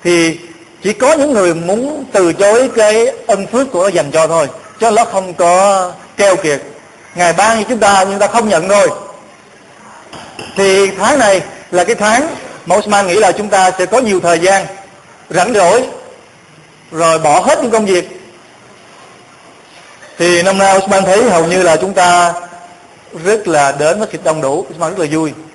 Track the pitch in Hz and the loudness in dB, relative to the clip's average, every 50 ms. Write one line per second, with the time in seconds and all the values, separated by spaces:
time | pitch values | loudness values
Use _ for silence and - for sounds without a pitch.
0 | - 175 175 170 165 165 160 - - - - - - - - - - 185 214 - | 0 2 2 2 2 0 -2 -6 -12 -20 -20 -20 -20 -20 -20 -8 -6 -6 -4 0
1 | 254 262 320 311 277 302 277 214 190 175 165 165 170 175 190 220 247 285 311 302 | 2 2 2 2 2 0 2 2 2 0 0 -2 -2 -2 -2 -2 -2 -4 -6 -8
2 | 269 - - 208 185 170 160 156 196 202 214 233 262 262 - 226 220 208 214 220 | -12 -2 0 0 2 2 0 2 2 2 4 4 2 0 2 2 2 2 4 2
3 | 233 254 - - - - 220 196 196 - - 233 269 269 - 175 180 202 185 175 | 0 0 -2 -6 -4 -2 -2 -2 -2 -4 -2 -2 -2 -2 -2 -2 -2 0 0 -2
4 | 151 143 139 160 160 156 160 165 151 131 - - - - - - 214 233 214 220 | -4 -2 0 0 0 2 0 -2 -2 -2 -6 -14 -20 -20 -8 -2 0 0 2 2
5 | 233 - - 196 190 185 170 160 180 170 175 185 190 202 196 196 185 180 170 170 | 0 0 -2 -6 -6 -6 -4 0 2 2 4 4 4 2 2 0 -2 -4 -8 -14
6 | - - - - 202 202 190 180 - 156 143 135 - - - - - - - - | -20 -20 -4 0 2 2 2 2 0 -2 -4 -4 -6 -12 -20 -20 -20 -20 -20 -20
7 | - - - 170 175 175 165 165 196 220 226 226 208 202 254 220 208 208 202 196 | -20 -18 -4 -2 0 0 2 2 2 2 2 0 -2 -4 -2 0 2 2 2 2
8 | 190 196 196 202 208 196 - 233 220 214 196 160 160 190 196 202 196 165 - - | 2 0 0 -2 -2 0 0 0 0 2 0 0 0 2 2 2 2 2 0 -4
9 | - - - - - - - - - - - - - - - - - - - - | -12 -16 -18 -20 -20 -20 -20 -20 -20 -20 -20 -20 -20 -20 -20 -20 -20 -20 -20 -20
10 | - - - - - - - - - - - - 196 196 190 196 196 196 190 190 | -20 -20 -20 -20 -20 -20 -18 -18 -18 -12 -4 0 0 2 4 2 2 0 -2 -2
11 | 190 220 294 285 247 208 196 185 156 - - - - - - 180 175 185 233 196 | 0 0 2 2 2 2 2 2 0 -6 -16 -20 -16 -4 -2 -2 0 0 -2 -2
12 | 202 208 220 247 294 330 294 - - - - - - - 175 208 208 208 208 202 | 0 0 0 0 0 -2 -6 -10 -14 -16 -18 -18 -4 -2 0 0 0 0 0 0
13 | 202 185 175 208 220 185 170 180 208 214 208 190 185 185 180 - 185 180 220 240 | 0 0 0 2 2 2 0 0 -4 -2 0 2 2 0 0 -2 -4 0 0 0
14 | 269 220 196 180 165 170 170 165 165 185 196 196 185 165 - - - - - - | 0 0 -2 -2 0 0 0 2 2 2 2 0 -2 -6 -14 -18 -20 -20 -20 -20
15 | - - - - - - - 175 180 214 247 208 185 170 196 240 262 - - - | -20 -20 -20 -20 -20 -6 -2 -2 -2 0 2 2 2 4 4 2 0 -2 -10 -16
16 | - - - - - - - - - - - - - - - - - - - 160 | -18 -20 -20 -20 -20 -20 -20 -20 -20 -20 -20 -20 -20 -20 -20 -20 -20 -14 -6 -2
17 | 170 165 165 156 160 151 147 175 185 233 311 294 302 240 220 226 214 196 190 180 | 0 2 2 2 2 2 2 2 2 2 0 0 0 0 0 0 0 2 0 -2
18 | 170 - - - - - - - - - - - - - - - - - - - | -2 -4 -12 -20 -20 -20 -20 -20 -20 -20 -20 -20 -20 -20 -20 -20 -20 -20 -20 -20
19 | - - - - - - - - - - - - - - - - - - - - | -20 -20 -20 -20 -20 -20 -20 -20 -20 -20 -20 -20 -20 -20 -20 -20 -20 -20 -20 -20
20 | - - - - 170 175 175 170 175 190 196 196 196 196 196 190 190 196 202 190 | -20 -20 -8 -2 0 2 2 2 2 0 2 2 2 4 2 2 2 0 0 0
21 | 190 175 185 208 247 247 190 165 165 165 175 185 185 175 160 156 175 190 196 190 | 2 2 2 2 2 2 2 2 0 2 0 2 2 2 2 2 0 -2 0 2
22 | 180 175 175 175 175 170 170 - - - - - - - - - - - - - | 2 4 4 4 2 0 -2 -4 -10 -14 -18 -20 -20 -20 -20 -20 -20 -20 -20 -20
23 | - - - 180 160 180 214 220 208 185 165 151 143 139 139 143 147 156 175 208 | -20 -20 -18 -8 -2 -2 -2 -2 -2 -2 0 2 2 0 0 0 0 0 0 -2
24 | 214 202 - 160 - 165 160 156 - 135 139 160 202 - 165 156 170 160 180 196 | -4 -6 -8 -6 -4 -4 -2 -2 -2 -2 -2 -4 -6 -8 -8 -8 -6 -6 -4 -4
25 | 170 147 151 160 160 151 131 - - - - | -4 -4 -2 -2 -4 -4 -6 -10 -20 -20 -20